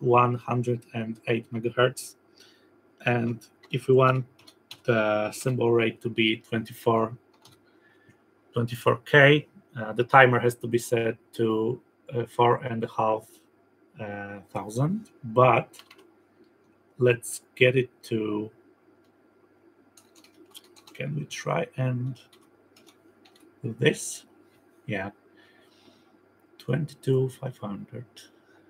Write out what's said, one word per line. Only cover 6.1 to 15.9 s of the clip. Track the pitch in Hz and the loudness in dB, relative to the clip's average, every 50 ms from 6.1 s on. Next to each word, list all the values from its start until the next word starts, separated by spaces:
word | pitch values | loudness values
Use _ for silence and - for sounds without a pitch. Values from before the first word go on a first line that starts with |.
| 107 117 110 110 110 113 | -2 0 0 0 0 -2
twenty-four, | - - 117 110 110 - 117 - - 120 113 113 113 113 123 - _ _ _ _ _ - - _ _ _ _ _ _ _ _ _ _ _ _ _ _ _ _ _ _ _ - | -6 -6 -6 -6 -6 -8 -12 -6 0 0 2 2 0 -2 -4 -10 _ _ _ _ _ -20 -20 _ _ _ _ _ _ _ _ _ _ _ _ _ _ _ _ _ _ _ -6
twenty-four | 123 117 117 120 - - - 120 120 - | -6 -4 -4 -6 -4 -2 -2 -2 -2 0
K, | - - 147 139 143 151 147 - - - - - _ - 131 | 2 6 6 8 8 6 4 0 -4 -16 -20 -20 _ -14 -12
uh, | 107 110 107 | -10 -6 -4
the | 117 120 | -4 0
timer | - - 135 131 123 123 120 | 4 8 8 8 8 6 4
has | 123 123 120 | 2 0 -2
to | - - 113 | -2 -4 -4
be | 117 120 | -4 -4
set | - - 120 117 117 113 113 - _ _ - | -2 -2 -2 -2 -2 -2 -4 -6 _ _ -6
to, | - 117 110 110 110 110 113 135 - - _ _ _ _ - - | -2 -2 0 0 0 -2 -2 -4 -6 -10 _ _ _ _ -10 -8
uh, | 120 113 | -8 -8
four | - - - 120 120 120 - - | -4 -2 2 2 2 2 0 -2
and | 127 113 113 113 | -6 -8 -6 -8
a | - | -8
half, | - - 113 110 110 110 - - - - _ _ _ _ _ _ _ _ _ _ _ - | -6 -4 -2 -2 -2 -2 -6 -10 -20 -20 _ _ _ _ _ _ _ _ _ _ _ -14
uh, | 110 104 101 101 101 101 101 101 92 _ | -12 -12 -12 -12 -12 -12 -14 -16 -16 _
thousand. | - 104 98 104 107 123 139 165 196 226 - - _ _ - | -12 -12 -10 -8 -4 -2 -2 -2 -2 -4 -8 -12 _ _ -14
But | 113 110 123 127 123 117 143 - - - - - - | -2 4 6 6 6 6 4 0 -4 -10 -20 -20 -20